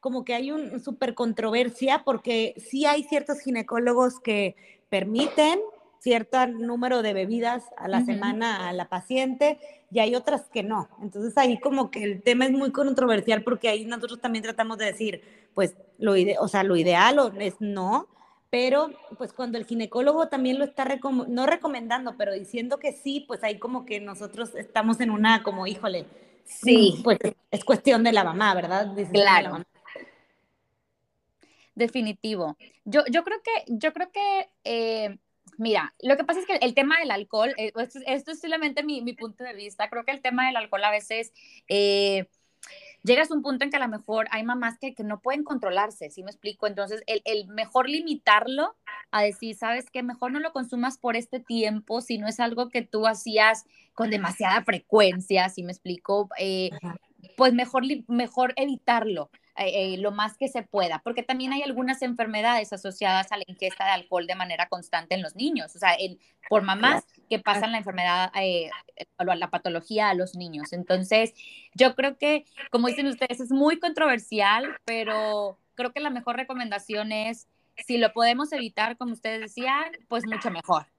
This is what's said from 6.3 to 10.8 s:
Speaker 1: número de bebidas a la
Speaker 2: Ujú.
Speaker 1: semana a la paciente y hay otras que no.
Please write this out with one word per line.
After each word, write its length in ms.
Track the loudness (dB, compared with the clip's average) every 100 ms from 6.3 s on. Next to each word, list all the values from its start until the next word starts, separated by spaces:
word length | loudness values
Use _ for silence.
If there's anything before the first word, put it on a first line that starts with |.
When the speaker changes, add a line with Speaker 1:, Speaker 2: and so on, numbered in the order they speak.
| 2 2
Speaker 1:
número 560 | 0 -4 -2 0 2
de 100 | 2
bebidas 520 | 0 -2 0 0 -2 -6 -12
a 120 | -2
la 100 | 0
Speaker 2:
Ujú. 80 | 0
Speaker 1:
semana 600 | -2 -2 -2 -2 -2 -4
a 40 |
la 160 | -6 -6
paciente 720 | -6 -2 0 0 2 2 2 -10 -20 _
y 80 | 0
hay 160 | 2
otras 340 | 2 0 -2 -2
que 100 | -8
no. 260 | -4 -4